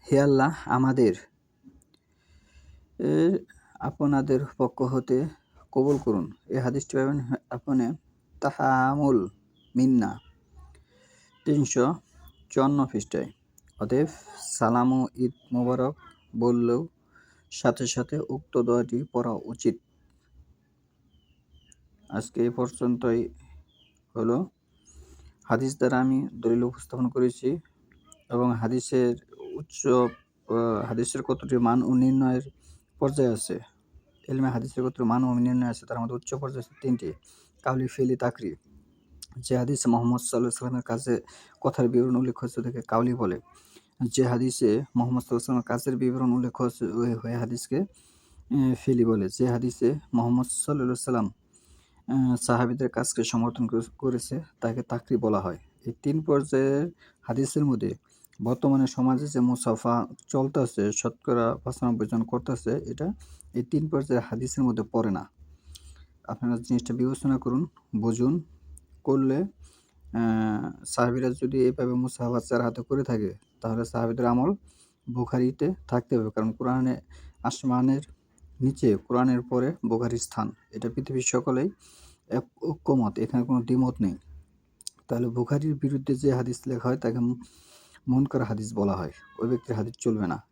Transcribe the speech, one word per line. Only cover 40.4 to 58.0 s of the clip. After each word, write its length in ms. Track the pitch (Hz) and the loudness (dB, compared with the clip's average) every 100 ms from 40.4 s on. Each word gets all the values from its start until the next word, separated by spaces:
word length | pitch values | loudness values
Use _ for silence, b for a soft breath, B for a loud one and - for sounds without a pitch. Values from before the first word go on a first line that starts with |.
| 123 117 127 | 0 -2 -4
আলাইহি 120 | 127 | -6
ওয়াসাল্লামের 40 | |
কাজে 320 | - 117 131 123 - B B B | -4 -4 0 -2 -2 B B B
কথার 280 | 135 - 120 | -4 2 2
বিবরণ 280 | 120 127 123 | 4 4 2
উল্লেখ 220 | 127 120 | 0 -4
হয়েছে 240 | 120 123 | -6 -6
তাকে 200 | 123 123 | -6 -8
কাউলি 320 | - 113 123 | 0 2 2
বলে। 260 | 123 92 90 - b b b b _ | 0 -2 -2 -8 b b b b _
যে 200 | 123 131 | -2 2
হাদিসে 420 | 127 120 127 - 117 110 143 120 | 2 2 0 2 2 2 0 0
মোহাম্মদ 260 | 120 123 | 0 0
সাল্লাল্লাহু 0 | |
আলাইহি 120 | - | 0
ওয়াসাল্লামের 280 | 117 - 127 | -4 0 -2
কাজের 340 | 120 120 139 127 | 0 -4 -2 -2
বিবরণ 360 | 127 127 127 | -2 0 0
উল্লেখ 280 | 123 123 - | 2 0 -2
হয়েছে, 240 | 123 - | -4 -2
ওই, 300 | 107 107 120 113 | -4 -2 -2 -2
ওই 100 | 113 | -4
হাদিসকে, 440 | 120 117 117 - 135 | -4 -4 -6 -4 -4
আহ, 960 | 196 _ _ _ _ - - 139 131 | -4 _ _ _ _ -20 -2 0 2
ফেলি 300 | 123 - 123 | 0 2 4
বলে। 240 | 113 113 95 | 4 4 0
যে 200 | - 127 | 0 0
হাদিসে 460 | 120 123 - 123 147 - | 2 -2 0 0 0 -2
মোহাম্মদ 320 | 120 117 123 127 | 0 2 2 0
সাল্লাল্লাহু 640 | - - 147 123 123 - | -4 -2 0 0 -2 -2
আলাইহি 100 | 123 | 0
ওয়াসাল্লাম, 60 | 101 - _ b b b b b - | -2 -6 _ b b b b b -2
আহ, 280 | 131 127 123 | 2 2 2
সাহাবীদের 520 | - 120 120 123 127 | 2 2 2 0 -2
কাজকে 360 | - 123 - | -2 -2 -2
সমর্থন 420 | 113 117 117 120 113 | 0 0 -2 -2 -2
করে-, 300 | 117 113 - | -2 -4 -4
করেছে 420 | 135 123 - 131 156 _ | -2 -2 -4 -8 -10 _
তাকে 220 | 117 117 | -4 -4
তাকরি 340 | 123 120 - 123 | -6 -8 -2 0
বলা 240 | 110 104 | 2 0
হয়। 180 | 95 82 - _ 123 | -2 -8 -14 _ -12
এই 60 | - | -6
তিন 200 | 143 156 | -2 -2
পর্যায়ের 680 | 156 143 139 135 135 139 170 - b b | 2 0 2 2 2 2 -2 -8 b b
হাদিসের 440 | - 123 135 156 | -6 -2 -2 0
মধ্যে 300 | 147 120 98 - | 0 0 -2 -6